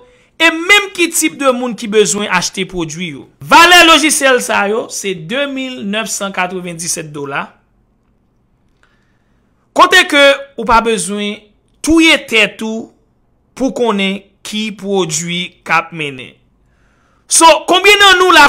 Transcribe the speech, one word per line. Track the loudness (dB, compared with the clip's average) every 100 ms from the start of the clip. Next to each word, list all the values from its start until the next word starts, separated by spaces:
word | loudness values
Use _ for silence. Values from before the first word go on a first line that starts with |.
| _ _ _ _
e | 0
menm | 0 2 2 2
ki | -2 -2
tip | -2 -4 -2
de | -2
moun | 0 -4 -8
ki | -2
bezwen | 0 0 -2 -2
achte | -2 -4 -8 -8
pwodui | -6 -8 -8 -12
yo. | -12 -18 _
Valè | 2 4 6 6 6
lojisyèl | 4 2 0 2 2
sa | 0 -4 -2
yo | -4 -6
se | -8 -8 -8
de | -6 -6 -4
mil | -6 -8 -10
nèf | -8 -6 -6
san | -8 -8 -6
katrevendisèt | -6 -6 -10 -10 -8 -8 -10
dola, | -12 -10 -10 -10 _ _ _ _ _ _ _ _ _ _ _ _ _ _ _ _ _ _ _ _ _ _ 2
kote | 4 4 4
ke | 4 4 4 -4
ou | -10 0
pa | 2
bezwen | 2 -2 -4 -6 -8 -10 _ _ _ _
touye | 0 2 4 2 0
tèt | 0 0 -2
ou | -8 -8 -10 _ _ _ _ _ _ -6
pou | -6
konnen | -2 -2 0 -2 -4 -12 _ -10
ki | -8 -8 -8
pwodui | -4 -4 -2 -6 -6 -8 -8 _ -2
k |
ap | -2 -2
mennen, | -10 -10 -10 -18 _ _ _ _ _ _ _ _ _ _
so | 2 4 4 2
konbyen | 2 4 4
nan | 4 4
nou | 4
la | 6